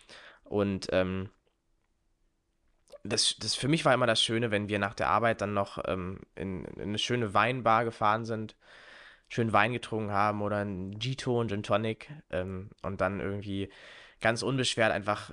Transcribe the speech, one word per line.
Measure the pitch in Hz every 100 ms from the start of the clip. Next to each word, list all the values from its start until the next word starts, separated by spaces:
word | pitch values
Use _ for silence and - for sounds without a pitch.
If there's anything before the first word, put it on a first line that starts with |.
| - - - -
Und, | - 104 101 95 -
ähm, | 92 92 95 95 - _ _ _ _ _ _ _ _ _ _ _ _ _ _ _ -
das, | 101 110 - -
das | 110
für | - 127
mich | 160
war | 151
immer | 123 120
das | 113
Schöne, | - 113 117
wenn | 101 104
wir | 101
nach | 101
der | 110 71
Arbeit | 101 113 110
dann | 101
noch, | 104 98 - -
ähm, | 92 90 95 -
in, | - 95 90
in | 50 -
eine | 82 104
schöne | - 123 110
Weinbar | 101 110 131 113 113
gefahren | 117 - 107 110
sind, | 113 110 110 - - - - - - - -
schön | - 113
Wein | 101 110
getrunken | 123 - 110 104
haben | 101 107 104
oder | 104 104
einen | 104 92 95 104
Gito | 120 131 131 120
und | 117
Gin | 101
Tonic, | 101 104 110 110 - 151 -
ähm, | 87 92 92 101 -
und | 90 95
dann | 92 98
irgendwie | 78 101 98 98 95 - - - - -
ganz | 110 120
unbeschwert | 110 135 123 - 110
einfach, | 87 101 104 -